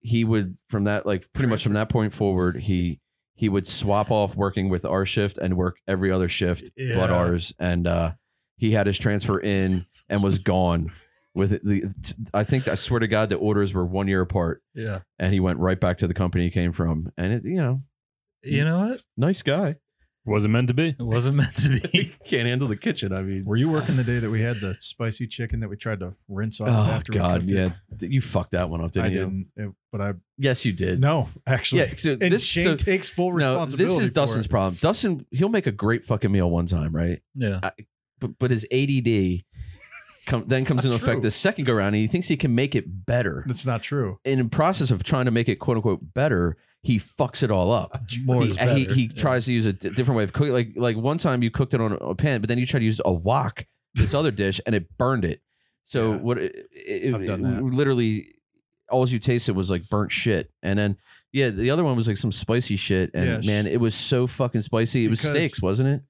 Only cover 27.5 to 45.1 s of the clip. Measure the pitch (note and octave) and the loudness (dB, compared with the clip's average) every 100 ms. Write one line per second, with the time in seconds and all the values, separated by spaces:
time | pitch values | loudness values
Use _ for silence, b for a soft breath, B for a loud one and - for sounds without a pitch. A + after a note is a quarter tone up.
27.5 | F#2+ F#2 F2 _ - F2+ C3+ - F#2+ E2+ | 2 0 -2 _ -10 -2 -2 0 -2 -2
28.5 | F2 F2+ E2 E2+ F#2 F#2 F#2 F#2+ F#2+ F#2 | -2 -2 -4 -4 -2 0 0 -2 -4 -8
29.5 | - G#2 - _ G#2+ G2+ F#2 _ - C3+ | -12 -12 -14 _ -6 -6 -6 _ -2 0
30.5 | B2 B2 F2+ F#2 F#2 C#3 D#3+ A2 - - | 0 -2 -2 0 2 2 2 -2 -8 -2
31.5 | B2+ - - C#3+ - D#3+ C3 F3 G3 - | -2 2 2 0 0 -2 0 2 2 2
32.5 | E3+ F3 D3+ - F#3+ - - F3+ F3 C#3 | 0 2 2 2 0 -2 -2 0 2 2
33.5 | C3 D#3 C3+ F3 F3+ F#3 D#3 C#3 A2+ G#2+ | 2 -2 0 2 2 2 2 0 0 0
34.5 | A2+ F#2+ F2+ D#3 A3+ G#3+ D#3+ - C3 G3 | 2 0 0 0 2 0 -2 -4 0 2
35.5 | A3+ - G#2 G#2 A#2 - G#2+ G2+ G2 F2 | 2 0 -2 0 0 0 0 2 2 4
36.5 | E2+ F2 F2 D#2 D#2+ E2+ E2+ _ C#3 A2+ | 2 0 0 0 0 -2 -2 _ -4 -4
37.5 | F#2+ F#2+ - A2 _ _ _ A#2+ - B2+ | -2 -6 -8 -20 _ _ _ -10 -2 0
38.5 | A#2+ G#2+ B2+ C#3 C3+ A#2 A2 F#2 F2+ - | 0 0 0 2 2 2 2 2 0 -6
39.5 | B B B B B - - - B2 - | B B B B B -20 -20 -4 -4 0
40.5 | C3 C3 C3 B2+ A#2 B2+ A#2 A2 - F#3+ | 0 2 0 2 0 0 0 0 0 -2
41.5 | A3+ C3 A2+ G2 G#2 A2 F3+ F3+ D#3 D3 | 0 0 2 2 2 2 0 0 0 2
42.5 | A#2 C3+ B2 - F#2 F#2 A#2+ G#2 C#2 - | 2 2 -2 -4 -10 -2 -2 -2 -4 -6
43.5 | B2 B2+ A#2 - C#3+ A2 F#2+ C3 C3 A#2+ | -4 -4 -4 -4 -4 -4 -4 -2 0 0
44.5 | C#3 D#3 F#3+ B2+ G2+ G2 | 2 2 2 2 0 2